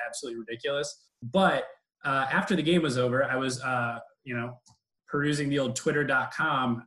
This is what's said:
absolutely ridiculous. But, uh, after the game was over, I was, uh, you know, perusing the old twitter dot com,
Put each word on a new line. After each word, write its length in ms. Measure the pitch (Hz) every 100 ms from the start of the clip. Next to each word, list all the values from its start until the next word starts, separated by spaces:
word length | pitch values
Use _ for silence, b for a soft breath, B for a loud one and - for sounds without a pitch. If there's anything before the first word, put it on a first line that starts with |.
| 127
absolutely 320 | - 131 117
ridiculous. 720 | 110 117 143 143 143 - _ _
But, 400 | 120 190 185 139 - - _ _
uh, 220 | 143 135 135
after 240 | 170 202
the 80 | 180
game 200 | 151 175
was 160 | 151 123
over, 260 | 123 127
I 100 | 131
was, 260 | 127 131 120
uh, 360 | 127 123 117 120 - _
you 140 | 135 120
know, 240 | 120 120 _ _ _ _ -
perusing 400 | 143 147 147 143
the 100 | 143
old 160 | 127
twitter 300 | 117 160 147
dot 280 | 139 131 117
com, 520 | - 156 139 123 113